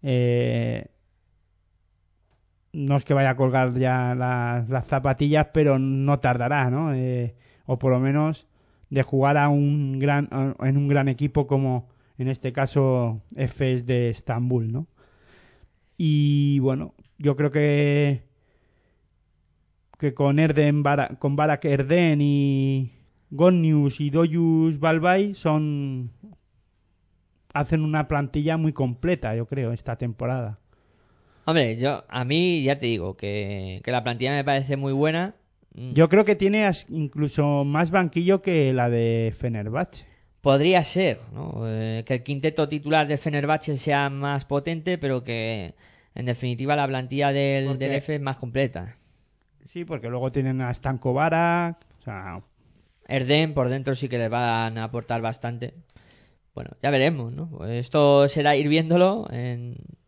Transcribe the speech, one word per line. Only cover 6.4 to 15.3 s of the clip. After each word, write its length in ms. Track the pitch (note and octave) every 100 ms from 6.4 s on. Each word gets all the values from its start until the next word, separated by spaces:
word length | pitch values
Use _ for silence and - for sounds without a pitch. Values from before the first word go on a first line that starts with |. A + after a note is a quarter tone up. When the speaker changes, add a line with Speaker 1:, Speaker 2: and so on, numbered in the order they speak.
| B2 C#3+ B2+
Speaker 1:
¿no? 240 | C3+ D#3+
Eh, 400 | C3+ B2+ B2 A#2+ - _ _ -
o 120 | C3
por 140 | C3
lo 80 | B2+
menos 460 | C3 C#3+ D#3 D#3 _ _ _ _ _
de 120 | C3+
jugar 340 | C3 C#3 C3+ D3
a 120 | D3
un 500 | C#3+ C#3+ D3 C#3 C3+
gran, 300 | C#3 C#3+ C#3+
a, 240 | C3 C3+ - C3+
en 100 | C#3
un 120 | C#3+
gran 200 | C#3+ C#3
equipo 380 | B2 D3 - C#3+
como 420 | C#3 C3+ B2+ - _ _ _
en 100 | B2+
este 240 | C3 C3+
caso 680 | B2 C3+ D3 C3+ B2+ A#2 A2 -
Efes 520 | - C3 - C3+ B2+ A#2+
de 240 | B2 A#2+
Estambul, 600 | A2+ - A#2 B2 B2 A2+
¿no? 140 | A#2+ D#3+ _ _ _ _